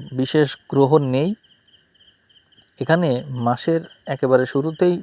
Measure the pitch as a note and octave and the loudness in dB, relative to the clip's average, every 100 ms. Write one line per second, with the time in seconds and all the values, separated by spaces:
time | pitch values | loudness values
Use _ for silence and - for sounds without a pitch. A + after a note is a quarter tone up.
0 | - B2+ C3 D3+ D3 - - C#3 C3+ D3+ | -4 -6 0 0 0 -2 -2 2 4 4
1 | C3+ C3 E3+ A3 _ _ _ _ _ _ | 2 -2 -2 -6 _ _ _ _ _ _
2 | _ _ _ _ _ _ _ - C3 E3+ | _ _ _ _ _ _ _ -8 0 0
3 | E3 B2 C#3+ B2 A#2+ B2 - E3 E3+ _ | 0 -2 -6 -4 -2 -2 -2 -2 -4 _
4 | - C3+ C3 B2+ B2+ C#3 D#3 D#3+ F3+ F3+ | -10 -4 2 2 2 -2 -4 0 0 0